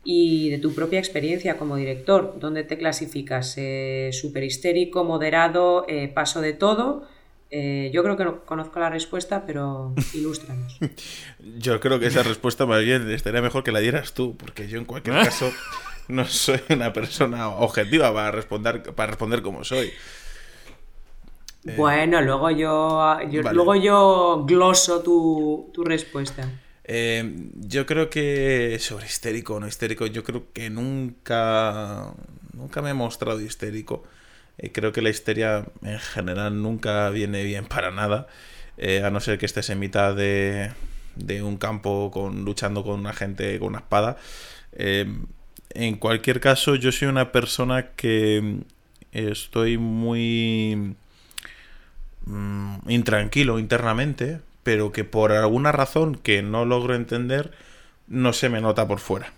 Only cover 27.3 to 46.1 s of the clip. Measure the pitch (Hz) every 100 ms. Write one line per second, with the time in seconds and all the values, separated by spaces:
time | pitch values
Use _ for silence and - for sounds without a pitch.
27.3 | 80 71 - 101 139 131 156 156 156 143
28.3 | 143 135 131 120 113 - 104 107 - 117
29.3 | 113 117 104 104 - 113 113 113 113 -
30.3 | 120 - - 113 110 127 135 127 - -
31.3 | 117 113 110 110 104 101 101 101 - -
32.3 | - - 120 135 147 143 139 117 - 117
33.3 | 110 107 - 107 107 107 - - - -
34.3 | - - - - - 107 101 113 107 -
35.3 | 110 110 104 - - 104 107 - 110 90
36.3 | 92 104 104 107 113 110 104 104 104 104
37.3 | 101 101 101 - - 92 95 104 107 143
38.3 | - - - - - 92 95 101 101 113
39.3 | 104 104 104 - 98 98 101 101 98 101
40.3 | 101 98 101 101 - - - - - 87
41.3 | 101 104 101 104 107 101 101 101 95 98
42.3 | 98 98 101 101 104 101 101 104 107 98
43.3 | 98 101 98 98 104 - 104 110 127 -
44.3 | - - - - - 98 98 101 107 -
45.3 | - - - - - 117 104 110